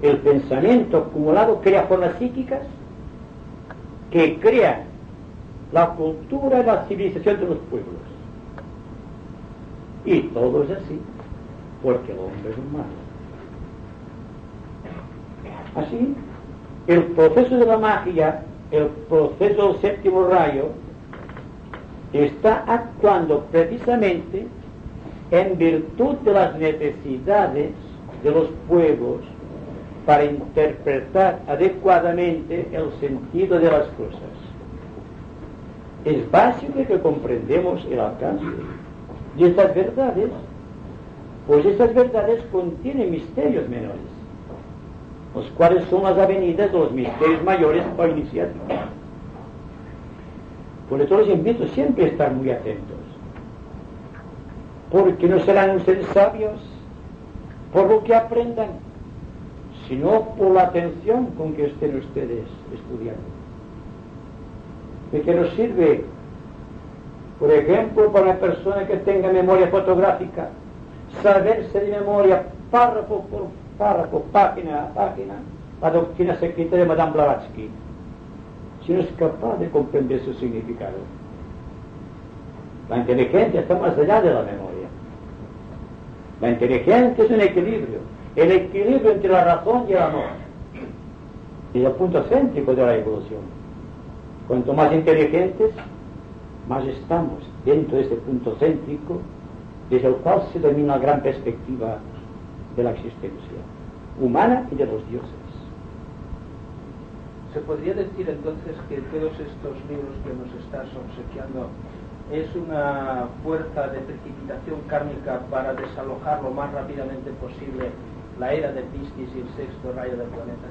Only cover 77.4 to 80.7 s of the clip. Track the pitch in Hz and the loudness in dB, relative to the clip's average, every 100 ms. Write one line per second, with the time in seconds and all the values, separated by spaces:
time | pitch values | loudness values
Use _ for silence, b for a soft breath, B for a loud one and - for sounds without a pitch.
77.4 | - - 110 - - - - - - - | -4 -12 -12 -12 -14 -14 -14 -16 -16 -16
78.4 | - - - - - 180 170 - 160 - | -16 -16 -16 -14 -2 0 0 0 -2 0
79.4 | 113 196 170 147 131 147 127 131 - 120 | -4 -2 0 0 0 0 0 -2 -4 -4
80.4 | 123 113 110 | -4 -4 -6